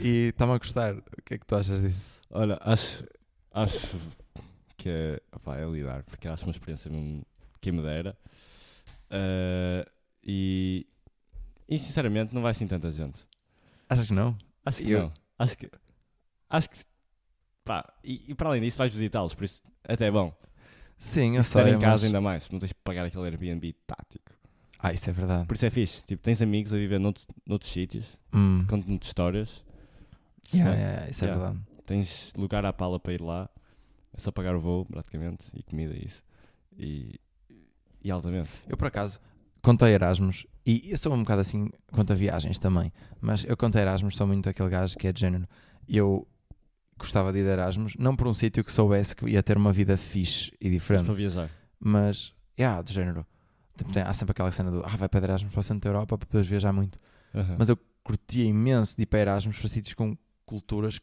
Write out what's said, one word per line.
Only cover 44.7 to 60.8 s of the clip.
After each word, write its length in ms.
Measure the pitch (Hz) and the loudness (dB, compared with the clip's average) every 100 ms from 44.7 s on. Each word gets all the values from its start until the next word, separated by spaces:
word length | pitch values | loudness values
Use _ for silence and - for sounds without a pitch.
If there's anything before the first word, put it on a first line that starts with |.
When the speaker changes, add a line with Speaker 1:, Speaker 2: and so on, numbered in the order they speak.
| 90 92 - | 0 -2 -2
Speaker 1:
que 120 | 95 | -2
é 40 | |
de 80 | 90 | 0
género. 280 | 92 90 90 - - - - | 0 0 -4 -12 -20 -20 0
Eu 400 | 104 98 98 - _ _ - _ _ _ - | 2 4 2 -2 _ _ -20 _ _ _ -14
gostava 340 | - 104 95 | -2 0 2
de 60 | 98 | 2
ir 20 | |
de 60 | 98 | 2
Erasmus, 480 | 92 90 95 107 - | 2 0 -2 -4 0
não 160 | 127 | 0
por 140 | 135 120 | 2 0
um 60 | |
sítio 280 | 110 113 - | 0 0 0
que 80 | - | 0
soubesse 460 | - 104 101 101 - | 4 6 4 2 -2
que 100 | 113 | 2
ia 140 | 101 | 4
ter 140 | 101 101 | 6 6
uma 160 | 101 | 6
vida 240 | 95 98 95 | 4 4 2
fixe 560 | - 98 85 - - - | 0 -2 -2 -2 -6 -4
e 80 | 95 | 0
diferente. 300 | 90 - 95 | 0 2 2
Speaker 2:
Mas 60 | 87 | 2
para 80 | 101 | 0
viajar. 340 | 101 87 80 - _ _ | -2 -4 -8 -12 _ _
Speaker 1:
Mas, 520 | 104 104 104 98 - - _ - | 2 4 4 0 -8 -18 _ 0
yeah, 240 | 127 90 | 0 0
do 100 | 85 | -2
género. 340 | 95 90 82 76 _ _ _ _ - | -2 -2 -4 -8 _ _ _ _ -12
Tipo, 140 | - | -4
tem, 100 | 98 | -2
há 80 | 92 | -2
sempre 180 | 98 101 | -2 -2
aquela 220 | 98 92 | 0 0
cena 180 | - 92 | 0 -2
do, 140 | 87 | -2
ah, 120 | 82 95 | -2 -2
vai 120 | 98 | 0
para 160 | 98 | 2
Erasmus 260 | 92 95 101 | 2 0 -2
para 80 | 101 | -4
o 20 | |
centro 180 | 98 107 | -2 -2
da 80 | 101 101 | -2 -2
Europa 200 | 107 107 | -2 -4
para 100 | - | 0
poderes 200 | 107 92 | 0 2
viajar 240 | 101 101 | 2 2
muito. 280 | 98 98 - - _ _ | 0 -2 -6 -20 _ _
Speaker 2:
Aham. 220 | 104 92 87 | -4 -2 2
Speaker 1:
Mas 100 | 113 | 4
eu 80 | 117 _ _ | 4 _ _
curtia 400 | - 107 - 120 | -6 -6 -2 0
imenso 520 | 113 107 123 127 104 - | 2 4 4 4 2 0
de 60 | |
ir 40 | 107 | 2
para 120 | 107 | 2
Erasmus 400 | 101 98 107 - | 4 2 -2 -4
para 80 | 107 | -4
sítios 280 | 110 - | -4 -6
com 220 | - 110 - _ _ - | -4 -4 -4 _ _ -12
culturas 540 | 107 - 104 | -12 -6 -2